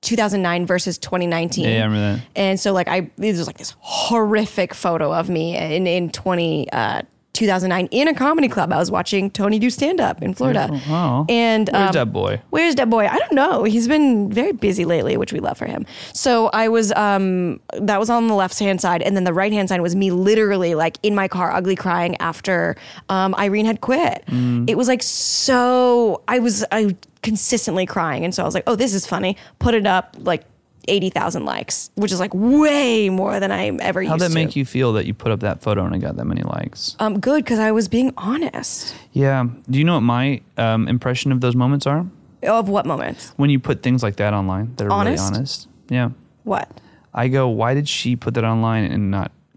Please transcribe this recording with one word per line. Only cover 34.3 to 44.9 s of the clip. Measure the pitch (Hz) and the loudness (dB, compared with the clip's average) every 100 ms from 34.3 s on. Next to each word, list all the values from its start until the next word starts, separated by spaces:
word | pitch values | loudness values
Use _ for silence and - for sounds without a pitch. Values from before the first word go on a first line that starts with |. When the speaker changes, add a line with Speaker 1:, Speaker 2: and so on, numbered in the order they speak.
Speaker 1:
to. | |
Speaker 2:
make | 165 160 - | 0 0 -2
you | |
feel | 135 127 127 | -4 0 2
that | 107 - | 0 -2
you | |
put | 107 - | -4 -2
up | 104 | -2
that | 104 - | -2 -4
photo | - 104 | -2 0
and | 90 | 0
it | 85 | -2
got | 85 - | -4 -4
that | |
many | - - | -4 -4
likes? | 50 50 50 - - - | -4 -6 -8 -8 -12 -4
Speaker 1:
Um, | - 202 | -2 0
good, | 247 302 240 | 0 0 0
'cause | 226 | 0
I | 220 | 2
was | 220 196 | 2 2
being | 226 262 - | 2 0 -2
honest. | 196 277 330 - - - - - - | -4 -2 -4 -6 -6 -6 -8 -14 -8
Speaker 2:
Yeah. | - 139 135 123 123 - | 0 2 2 0 -4 -4
Do | 131 | 2
you | |
know | 160 | 2
what | 170 | 2
my, | 117 120 135 131 - - | 2 2 0 -2 -6 -2
um, | - - - | 0 2 0
impression | 120 127 123 139 | 0 0 -2 0
of | 131 | 0
those | 123 | 2
moments | 123 127 143 143 | 2 2 2 0
are? | 147 175 - - - | -2 -2 -10 -20 -8
Speaker 1:
Of | - 170 185 | 0 0 2
what | 202 - | 0 0
moments? | 139 64 - - - | -4 -4 -8 -14 0
Speaker 2:
When | 143 | 2
you | 139 | 2
put | - 123 | 0 -2
things | 127 127 | 0 0
like | 117 101 | 0 0
that | 104 | 0
online | 104 95 92 110 123 | 0 -2 -2 -4 -4
that | |
are | 104 | -2